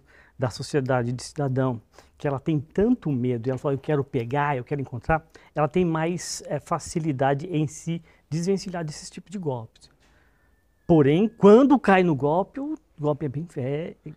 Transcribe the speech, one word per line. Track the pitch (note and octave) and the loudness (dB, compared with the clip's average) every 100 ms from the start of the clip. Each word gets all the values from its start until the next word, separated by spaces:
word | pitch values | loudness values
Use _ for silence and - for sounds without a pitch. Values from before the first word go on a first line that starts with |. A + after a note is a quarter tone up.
| _ _ _ - | _ _ _ -6
da | B2 | -6
sociedade | - C3+ D3+ B2+ B2+ A#2+ | -6 -4 -2 0 0 -2
de | B2 | -6
cidadão, | - - C#3 B2+ C3 A#2+ - - - _ | -10 -6 -2 0 -2 -2 -10 -20 -20 _
que | D3 | -6
ela | C3+ | -4
tem | - D3+ | -2 -2
tanto | - - A3 B3 E3 | -2 0 2 2 0
medo, | C3 B2 A#2+ A#2+ | -2 -2 -2 -2
e | |
ela | B2+ | -2
fala, | D3+ | -2
"Eu | C3+ | -4
quero | - D3+ | -2 -2
pegar, | C3+ C3+ A#2+ C#3+ C#3+ C#3 | -2 -4 -4 -2 -2 -2
eu | |
quero | A#2+ C#3+ | -4 -6
encontrar", | C3 A#2 - D#3+ - - - | -6 -8 -2 -2 -4 -20 -10
ela | - D3 | -2 0
tem | F#3 | 2
mais, | F3+ D#3+ E3 F3+ - - - | 0 0 -2 -4 -8 -12 -8
é, | D3 | -8
facilidade | - E3 - F3 D#3+ C3 C3+ C#3+ D#3 | -4 -6 -4 -4 -2 0 0 0 -2
em | D3+ D#3 | -2 -2
se | - - E3 - _ _ | -4 -8 -8 -8 _ _
desvencilhar | D#3 F3 G3 F#3+ F3 | -4 -2 -2 -4 -8
desse | D#3+ - - | -8 -10 -16
tipo | - - | -18 -14
de | G3 | -8
golpes. | E3 B2 A2 _ - _ _ _ _ _ _ _ _ _ - | -6 -6 -8 _ -20 _ _ _ _ _ _ _ _ _ 4
Porém, | E3 C#3 D#3+ A3 | 6 6 4 2
quando | - G3 A3 C4+ C4 | 4 8 8 8 4
cai | - F#3+ | 6 4
no | F3+ C#3+ | 4 2
golpe, | C#3+ E3+ G3 - | 0 0 -2 -6
o | C#4+ D#4 _ - | -8 -10 _ -6
golpe | D3 D3 D3+ | -4 -4 -4
é | |
bem, | C3+ E3+ - | -8 -8 -8
é, | B2+ D3 F#3 - D3+ | -6 -6 -8 -14 -18